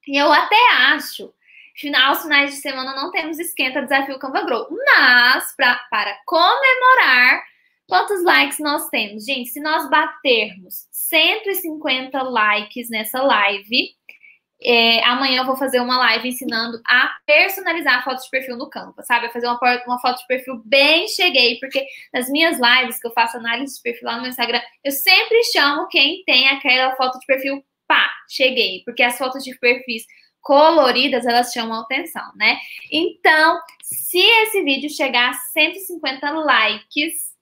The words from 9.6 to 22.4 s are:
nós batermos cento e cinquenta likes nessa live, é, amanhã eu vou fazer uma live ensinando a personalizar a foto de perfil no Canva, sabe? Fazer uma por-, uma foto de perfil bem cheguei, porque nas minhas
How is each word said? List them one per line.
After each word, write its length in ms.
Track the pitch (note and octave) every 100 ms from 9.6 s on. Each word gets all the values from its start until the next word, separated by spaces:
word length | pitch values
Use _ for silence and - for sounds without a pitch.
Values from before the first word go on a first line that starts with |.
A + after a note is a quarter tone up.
nós 280 | D4+ D#4 C#4+
batermos 1000 | D4+ D#4 - C#4 A3+ G#3 F#3 F3+ - -
cento 600 | - - D#4+ E4 G#4+ G4
e 40 |
cinquenta 680 | F#4+ E4+ D4+ D4+ C4 C4+ C4+
likes 680 | C4 A#3+ G#3+ G#3 G#3+ B3 A#3
nessa 340 | A3 A3 B3+
live, 720 | C4+ G#3+ G3+ G3+ G3+ B3 F#4 _ _ _ - _ _ _
é, 400 | - A#3 A3+ A3+
amanhã 360 | A#3+ B3+ C4+ B3+
eu 60 | C4
vou 100 | C4
fazer 240 | C4+ B3
uma 160 | B3 B3+
live 320 | A#3+ A3+ B3
ensinando 540 | B3 B3 A3+ A#3 A3+ -
a 300 | B3 C#4 -
personalizar 680 | - D4+ F#4+ G4 F#4 E4 C#4+ B3+
a 60 |
foto 200 | C4+ B3+
de 60 | -
perfil 300 | C4 C4 A#3+
no 100 | D4
Canva, 340 | G#3+ F#3 -
sabe? 280 | - A#3+ A3+
Fazer 140 | A#3+ A#3+
uma 120 | A#3+
por-, 240 | B3 A#3+ B3
uma 120 | B3
foto 200 | C4 B3
de 80 | -
perfil 340 | B3+ C4 A#3+ G#3+
bem 420 | C#4 C#4+ E4 G#4+
cheguei, 500 | - F4+ C4 A#3+ B3
porque 280 | C4+ C4+ C#4 - -
nas 160 | B3+ B3+
minhas 300 | C#4+